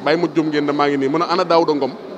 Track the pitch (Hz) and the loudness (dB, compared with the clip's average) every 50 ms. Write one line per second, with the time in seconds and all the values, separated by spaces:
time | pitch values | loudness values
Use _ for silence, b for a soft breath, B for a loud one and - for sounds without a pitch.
0 | - 139 156 170 175 156 147 165 156 156 147 147 147 147 143 147 143 143 143 135 | -2 0 0 2 0 0 0 0 -2 0 0 -2 0 0 0 0 2 0 2 0
1 | 135 135 147 165 170 - 170 185 185 170 170 165 170 156 156 143 135 123 113 - | 0 0 0 0 0 0 0 -2 0 2 4 2 4 2 0 0 0 -4 -4 -8
2 | - - - | -14 -14 -14